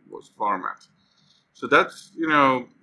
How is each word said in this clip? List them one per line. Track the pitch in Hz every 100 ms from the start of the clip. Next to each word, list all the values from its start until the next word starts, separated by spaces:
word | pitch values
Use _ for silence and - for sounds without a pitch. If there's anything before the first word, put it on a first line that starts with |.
invoice | _ - - -
format. | 104 95 50 - _ _ _ _ _ _ _
So | _ 123
that's, | 143 117 - -
you | 160 160
know, | 147 135 127 123 _